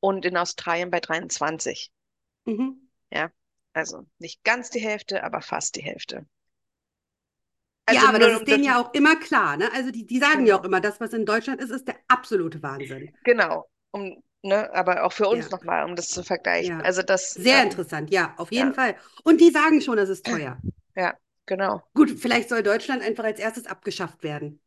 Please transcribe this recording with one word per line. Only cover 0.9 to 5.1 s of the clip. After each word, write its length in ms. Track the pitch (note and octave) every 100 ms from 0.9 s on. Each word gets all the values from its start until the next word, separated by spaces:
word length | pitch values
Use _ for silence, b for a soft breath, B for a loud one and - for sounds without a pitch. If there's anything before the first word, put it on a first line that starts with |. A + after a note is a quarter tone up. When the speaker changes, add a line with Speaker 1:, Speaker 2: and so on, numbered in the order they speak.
Speaker 1:
bei 100 | F3
dreiundzwanzig. 880 | - D#3+ - - D3+ D#3+ - - - _ _ _ _ _
Speaker 2:
Mhm. 460 | - G#3+ C4 C4 _ _ _
Speaker 1:
Ja, 220 | D3+ E3 _ _ _ _
also 320 | D#3+ D#3 - - _
nicht 260 | E3 -
ganz 240 | - A#3+ A#3+
die 120 | A#3+
Hälfte, 440 | A3 G#3+ -